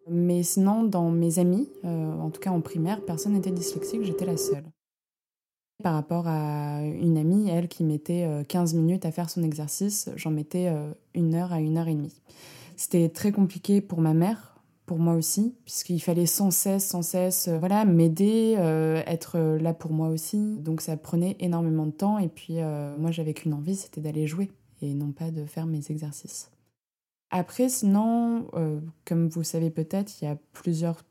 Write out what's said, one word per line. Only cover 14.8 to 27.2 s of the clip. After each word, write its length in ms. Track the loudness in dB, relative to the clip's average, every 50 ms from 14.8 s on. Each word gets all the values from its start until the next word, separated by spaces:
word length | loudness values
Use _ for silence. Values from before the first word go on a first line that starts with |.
| _
pour 120 | -8 -2 0
moi 160 | 2 2 2
aussi, 400 | 2 0 0 0 0 0 0 -2 _ _
puisqu'il 360 | -10 -8 -8 -4 -2 -2 -2
fallait 260 | 0 0 2 2 2
sans 240 | 2 2 2 2 2
cesse, 340 | 2 2 0 0 0 0 0
sans 180 | -2 -4 -4 -4
cesse, 440 | -2 0 0 0 2 0 0 0
euh, 120 | 0 0 0
voilà, 260 | 2 2 2 4 6
m'aider, 720 | 6 8 8 8 6 6 4 4 4 6 4 4 4 4 4
euh, 440 | 4 2 2 2 2 2 2 0 0
être, 300 | -2 -4 -4 -6 -4 -2
euh, 220 | 0 2 2 2 2
là 120 | 2 0 -2
pour 200 | -2 -4 -2 -2
moi 160 | 0 0 0
aussi. 480 | -2 -4 -4 -4 -2 -2 -2 -2 -4 -6
Donc 220 | -4 -4 -4 -4
ça 160 | -4 -6 -8
prenait 400 | -8 -6 -2 0 0 0 0 -2 -2
énormément 480 | -2 -2 0 0 0 0 0 0 0
de 60 | -2 -2
temps, 260 | -2 0 0 0 0
et 100 | -2 -4
puis, 260 | -4 -8 -12 -8 -6 -4
euh, 380 | -4 -4 -4 -4 -6 -8 -6 -4
moi 140 | -2 -2 -2
j'avais 220 | -2 -2 -4 -4
qu'une 200 | -4 -2 -4 -4
envie, 220 | -2 -2 -4 -4
c'était 240 | -6 -6 -12 -12 -8
d'aller 260 | -8 -6 -4 -2 -2
jouer, 240 | -2 -2 -4 -4 -6 -6 _ _ _ _ _ -8
et 120 | -4 -4
non 180 | -4 -4 -4 -6
pas 180 | -6 -6 -6
de 140 | -6 -6 -8
faire 220 | -8 -8 -6 -4
mes 260 | -4 -4 -4 -4 -6 -8
exercices. 580 | -8 -8 -10 -12 -12 -16 -14 -14 -14 -16 _ _ _ _ _ _ _ _ _ _ _ _ _ _ _